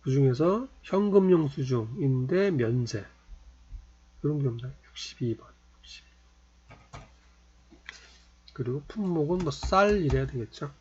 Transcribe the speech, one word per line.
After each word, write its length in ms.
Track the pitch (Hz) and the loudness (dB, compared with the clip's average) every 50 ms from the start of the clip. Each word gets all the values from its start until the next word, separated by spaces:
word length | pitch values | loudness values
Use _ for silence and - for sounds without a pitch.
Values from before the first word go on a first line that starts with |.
| _ | _
그 40 | 143 | 0
중에서 560 | 131 139 139 131 123 123 156 175 196 226 262 269 - - - | 2 4 4 4 4 4 2 2 2 0 -2 -8 -14 -20 -8
현금 460 | - - 196 208 208 190 202 190 185 | -2 0 0 2 4 4 6 6 8
영수증인데 1200 | 180 165 156 139 139 147 135 127 127 120 110 110 131 208 143 135 131 127 127 131 175 185 202 202 | 6 6 4 0 -2 -4 -2 0 0 -2 -2 -4 -4 -2 0 2 2 2 0 0 0 0 2 2
면세. 540 | 175 135 117 110 120 127 120 113 - 104 98 - - _ _ - - - - - - - - - - - - - - _ - - _ - - | 2 0 0 0 0 0 -2 -2 -6 -8 -8 -10 -20 _ _ -20 -20 -20 -20 -20 -20 -20 -20 -16 -16 -16 -16 -20 -20 _ -20 -20 _ -6 -4
이런 180 | 143 151 147 | -4 -2 0
게 60 | 139 | -2
없나요? 260 | 127 117 117 123 127 135 - _ | -2 -4 -4 -10 -12 -14 -16 _
육십이 520 | - - - - - - - 127 117 113 | -20 -18 -16 -16 -16 -8 -6 -4 -4 -4
번. 120 | - - - - _ _ _ _ - - | -6 -10 -20 -20 _ _ _ _ -20 -20
육십이 240 | - - - - - _ _ _ - _ _ _ _ _ - _ - - - - _ | -20 -20 -20 -20 -20 _ _ _ -20 _ _ _ _ _ -20 _ -20 -20 -20 -20 _
번. 120 | - - - - - - _ - _ _ _ _ _ _ _ _ - - _ - - - - - - - - - - _ _ - - | -18 -18 -18 -20 -20 -20 _ -20 _ _ _ _ _ _ _ _ -20 -20 _ -20 -20 -20 -20 -20 -20 -20 -20 -20 -20 _ _ -20 -10
그리고 280 | - 131 123 127 147 143 | -8 -6 -4 -4 -6 -8
품목은 520 | - - 220 202 185 175 160 147 147 180 185 | -10 -6 -4 -2 0 0 0 2 0 0 0
뭐 120 | 180 147 | -2 -4
쌀 500 | 139 - - - 196 190 202 208 208 202 | -4 -6 -2 2 4 4 4 4 2 2
이래야 240 | 170 139 123 131 135 | 2 2 0 0 0
되겠죠. 480 | 135 143 123 110 - - - 147 139 - _ | -4 -6 -8 -10 -10 -12 -14 -14 -14 -14 _